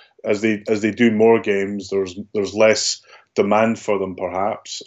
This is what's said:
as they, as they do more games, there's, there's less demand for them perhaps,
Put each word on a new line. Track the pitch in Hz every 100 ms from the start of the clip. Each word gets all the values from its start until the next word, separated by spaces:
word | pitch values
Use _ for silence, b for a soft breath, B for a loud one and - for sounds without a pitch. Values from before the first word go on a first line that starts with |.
| b _
as | 107 104
they, | 110 104 104
as | 107
they | 107
do | 101 120
more | 107 113 113
games, | 107 98 98 101 90
there's, | 98 92 90 98
there's | 107 95
less | 101 110 107 - - b b b -
demand | 101 104 113 107
for | - 101
them | 95 92
perhaps, | 92 90 101 - - -